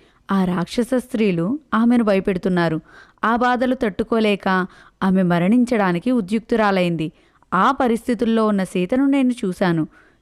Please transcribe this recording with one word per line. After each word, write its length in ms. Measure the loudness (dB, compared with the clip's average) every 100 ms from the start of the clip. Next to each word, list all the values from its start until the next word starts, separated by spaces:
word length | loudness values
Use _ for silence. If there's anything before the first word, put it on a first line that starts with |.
| _ _ -4
ఆ 140 | 0 0
రాక్షస 440 | -2 -4 -4 -2 -4
స్త్రీలు 640 | -4 -2 0 0 -2 -4 -4
ఆమెను 300 | 0 2 2
భయపెడుతున్నారు. 760 | 2 0 0 -2 -2 0 0 -2 -8 -20 -20 _
ఆ 120 | -2 0
బాధలు 400 | 0 0 -2 -2
తట్టుకోలేక 920 | -4 -4 -2 0 0 0 0 -2 -2 -8 -20 _
ఆమె 180 | 0 2
మరణించడానికి 880 | 2 2 2 2 2 0 0 0 0
ఉద్యుక్తురాలైంది. 1000 | -2 -2 -4 -2 0 2 2 0 -2 -6 -10 _ _ _
ఆ 180 | 0 2
పరిస్థితుల్లో 760 | 2 0 0 -2 -2 0 2 2
ఉన్న 160 | 0
సీతను 420 | -2 -2 -2 0 2
నేను 260 | 2 0
చూశాను. 560 | -2 -6 0 0 0 -2 -8 _ _